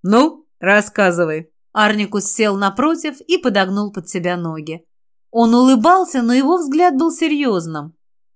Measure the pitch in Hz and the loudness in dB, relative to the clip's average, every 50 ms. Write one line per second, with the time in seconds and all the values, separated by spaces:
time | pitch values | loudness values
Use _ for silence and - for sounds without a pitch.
0 | - 180 208 240 294 320 302 - _ _ _ _ - 185 202 208 208 - _ - | 0 4 4 4 4 2 0 -6 _ _ _ _ 0 2 2 2 2 0 _ 0
1 | 202 180 175 170 175 160 156 160 160 _ _ _ _ _ _ 208 214 214 214 208 | 0 0 2 0 -2 -2 -2 -8 -8 _ _ _ _ _ _ 0 0 0 0 -2
2 | 208 196 208 202 196 - - - 214 208 196 196 202 196 196 202 269 311 330 330 | -4 -4 -4 -4 -4 -4 -2 0 0 0 0 0 -2 -2 -2 0 0 0 -2 -2
3 | - 302 294 - - - 349 - - 247 196 196 190 185 196 202 208 202 208 190 | -6 -10 -10 -10 -4 -2 -2 0 0 0 0 0 0 0 -2 -4 -4 -6 -8 -10
4 | 170 - - 185 170 175 180 175 170 165 160 156 151 156 156 - _ _ _ _ | -10 -8 -8 -4 -2 -2 -2 -2 -4 -8 -8 -10 -10 -12 -12 -14 _ _ _ _
5 | _ _ _ _ _ _ - 233 233 226 233 247 254 262 269 233 214 330 359 381 | _ _ _ _ _ _ 0 2 4 4 4 4 6 4 4 4 4 4 4 4
6 | 359 - - 262 240 233 247 262 269 285 359 370 330 277 269 311 359 359 277 262 | 2 0 -2 -2 0 2 2 2 2 2 0 0 -2 -2 0 2 2 2 2 2
7 | 330 330 - - 330 311 302 285 294 254 208 175 165 165 160 151 143 160 _ _ | -2 -2 -2 -2 -2 -2 -2 0 0 0 0 -2 -4 -6 -10 -10 -12 -12 _ _
8 | _ _ _ _ _ _ _ | _ _ _ _ _ _ _